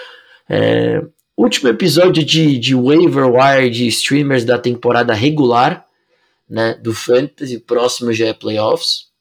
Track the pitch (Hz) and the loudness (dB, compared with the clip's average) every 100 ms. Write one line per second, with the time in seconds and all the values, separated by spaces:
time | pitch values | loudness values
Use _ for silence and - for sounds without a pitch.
0 | - - _ _ - 107 110 117 117 110 | -20 -20 _ _ -6 -2 0 0 -2 -4
1 | - _ _ - 240 - 254 220 180 147 | -6 _ _ -2 -2 0 -2 0 0 2
2 | 185 160 139 156 156 131 120 131 127 156 | 2 2 0 0 0 0 0 0 2 4
3 | 170 135 135 120 139 135 127 117 120 - | 2 2 2 4 4 2 0 -2 -4 -4
4 | - 139 143 131 117 120 127 120 120 117 | -2 0 0 0 0 0 -2 -2 0 0
5 | 120 107 143 156 127 107 139 180 _ _ | 0 0 0 2 2 4 2 -2 _ _
6 | _ _ _ _ - 110 113 113 113 110 | _ _ _ _ -10 -4 -2 -4 -6 -4
7 | - 123 147 - 139 113 - 117 123 - | 0 0 0 -6 -10 -10 -4 0 0 -2
8 | 120 113 113 110 107 107 110 - - - | -4 -2 -2 -4 -6 -2 -2 -2 -4 -8
9 | - _ | -10 _